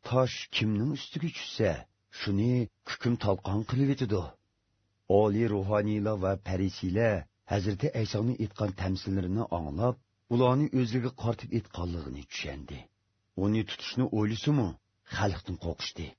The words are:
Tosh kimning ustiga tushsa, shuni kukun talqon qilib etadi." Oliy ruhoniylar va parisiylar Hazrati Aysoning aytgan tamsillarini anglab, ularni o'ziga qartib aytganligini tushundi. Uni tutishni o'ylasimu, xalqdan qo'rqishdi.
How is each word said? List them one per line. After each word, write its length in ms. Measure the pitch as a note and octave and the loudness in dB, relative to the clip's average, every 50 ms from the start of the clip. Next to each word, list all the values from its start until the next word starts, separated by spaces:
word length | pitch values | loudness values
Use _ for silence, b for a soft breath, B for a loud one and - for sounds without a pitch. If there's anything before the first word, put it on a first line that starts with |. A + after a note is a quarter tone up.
| _ | _
Tosh 320 | - A#2+ B2+ C3 B2+ - - - - | 0 2 2 2 2 0 -8 -10 -6
kimning 440 | - - A2 G#2+ G#2+ G2+ A2+ C#3+ | -4 -2 0 0 0 0 0 0
ustiga 380 | D3 C3+ - - - D#3+ C#3+ E3+ | -2 -4 -8 -8 -8 -6 -6 -6
tushsa, 420 | - - - - - - A#2 F#2+ D#2+ C2+ - _ _ _ _ _ - | -6 -8 -12 -10 -2 0 2 2 2 0 -6 _ _ _ _ _ -12
shuni 400 | - - G#2+ G2+ G2 G#2 A#2+ B2 B2 A#2+ G#2+ _ _ | -8 -4 -2 0 2 2 2 2 2 0 -2 _ _
kukun 340 | _ - - - - B2 A#2+ | _ -12 -10 -2 0 0 0
talqon 460 | A#2 - G#2 F#2+ - - - G2 G#2 A2+ | 2 2 0 0 0 0 -2 -2 -2 -2
qilib 260 | - - B2+ C#3 C#3 | -2 0 2 2 2
etadi." 300 | C#3 C3+ C3 G#2 G#2 F#2+ E2+ D2+ - _ _ _ _ _ _ _ _ _ _ _ _ _ _ _ | 2 0 0 0 0 -2 -2 -4 -10 _ _ _ _ _ _ _ _ _ _ _ _ _ _ _
Oliy 380 | F#2 G2+ G#2+ G#2+ G2+ G#2+ A#2 A2+ | 6 6 6 6 4 4 2 2
ruhoniylar 720 | G#2 G2+ F#2+ G2 G#2+ G#2 G#2 G#2+ G#2+ G#2+ G2+ G#2+ G#2+ G2+ | 2 0 0 2 2 2 2 2 0 0 0 0 0 0
va 160 | F#2 F#2+ G2 G2 | 2 0 0 0
parisiylar 800 | G2 - F#2 F#2 F#2+ F#2+ - - - F#2 F2+ G#2 A#2 A2+ G#2 F2+ D2+ - _ _ _ | -2 -2 0 2 0 0 0 -2 -4 0 2 4 4 4 2 0 -2 -8 _ _ _
Hazrati 440 | - - G#2 F2+ G#2+ G#2 F#2+ - D3+ | -2 0 0 2 0 -2 0 -2 -2
Aysoning 460 | - A#2+ A2 G#2 - G#2+ G#2+ A#2+ B2+ - | 0 0 -2 0 0 0 0 0 0 0
aytgan 340 | A2 G#2 - - G#2+ G2+ F#2+ | -2 -4 -2 -2 -2 -2 -2
tamsillarini 720 | - F#2+ F#2 F#2+ F#2 - - F#2+ G2 F2+ F2+ F#2 G#2+ A2+ - | -2 -2 -2 -2 -2 -2 -2 -2 -2 0 0 -2 -2 -2 -2
anglab, 460 | - F2 E2 D2 C#2+ D#2+ A2 B2 B2 - _ _ _ _ _ _ | -4 -4 -4 -4 -2 0 0 0 0 -2 _ _ _ _ _ _
ularni 360 | A#2+ A#2+ B2+ B2 B2+ C3+ D3+ D3 | 2 4 6 6 6 4 2 2
o'ziga 400 | - C3 B2+ A2+ A2+ B2+ A#2 B2+ - | 2 0 0 2 0 -2 -2 -2 -6
qartib 360 | - - A#2 A2 - - - | -2 -2 -2 -2 -2 -4 -4
aytganligini 720 | - A#2 A2 - - - F2+ F2 E2+ E2+ D2+ C2+ B1+ C#2+ C#2+ | -4 -4 -4 -4 -8 -6 -4 -4 -4 -6 -6 -8 -10 -12 -12
tushundi. 540 | _ - - - D2+ C#2 C2+ - - C#2+ C2 - _ _ _ _ _ _ _ _ _ _ - | _ -10 -8 -8 -8 -8 -10 -10 -12 -12 -14 -14 _ _ _ _ _ _ _ _ _ _ 0
Uni 240 | F#2+ G2+ G#2+ A2 G#2+ | 2 2 2 2 0
tutishni 420 | - - - - - - B2 C3 - | -2 -6 -10 -10 -8 -2 0 0 0
o'ylasimu, 600 | - A2 G#2+ G#2+ A2+ G#2+ - D3+ D3 C#3+ A2+ F2+ - - _ _ _ _ _ - | 2 2 2 0 0 0 0 2 2 4 2 0 -2 -6 _ _ _ _ _ -10
xalqdan 500 | - E2+ G2 G#2 F#2+ - - - F2+ - | -4 0 0 0 0 -2 -6 -8 -8 -6
qo'rqishdi. 500 | - E2+ E2 - - - - - E2 D2 - | -4 -6 -6 -4 -8 -10 -8 -8 -10 -10 -10